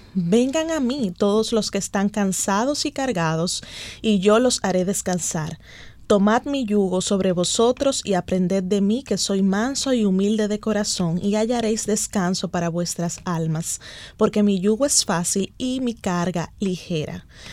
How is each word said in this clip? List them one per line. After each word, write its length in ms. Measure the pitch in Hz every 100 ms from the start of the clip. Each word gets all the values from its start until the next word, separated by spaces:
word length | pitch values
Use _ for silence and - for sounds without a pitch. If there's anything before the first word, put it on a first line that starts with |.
| -
"Vengan 560 | 190 170 226 254 320 320
a 100 | 320
mí 320 | 240 285 202 175
todos 360 | 202 214 220
los 180 | 226 -
que 80 | 196
están 300 | - 202 202
cansados 760 | 208 196 185 - 196 254 294 302
y 60 |
cargados, 680 | 285 269 180 160 160 180 - - - - -
y 160 | 220 202
yo 180 | 202 220
los 220 | 254 -
haré 220 | 196 185
descansar. 760 | 185 202 - 180 - 160 156 160 - - - - -
Tomad 360 | 208 208 233
mi 200 | 285 277
yugo 360 | 220 208 196 185
sobre 300 | - 196 190
vosotros 680 | 180 180 - 226 247 269 262
y 120 | -
aprended 480 | 180 - 185 180 196
de 160 | 185 202
mí, 220 | 196 240
que 160 | - 202
soy 240 | - 196
manso 500 | 190 196 247 277 269
y 120 | 254 202
humilde 420 | 185 202 220 208
de 100 | 214
corazón, 600 | 220 208 214 - 170 175
y 120 | 202 214
hallaréis 480 | 226 240 226 220
descanso 640 | - 214 - 208 180 190 180
para 220 | 175 170
vuestras 500 | 170 175 - 175 - 185
almas, 540 | 165 160 156 - - - - - -
porque 260 | 220 214
mi 160 | 208 196
yugo 280 | 196 220 285
es 180 | -
fácil 480 | - 170 175 196 190 -
y 220 | 254 262
mi 140 | 247
carga 580 | 226 196 175 175 175 156 -
ligera". 640 | 196 180 - 165 143 180 - - -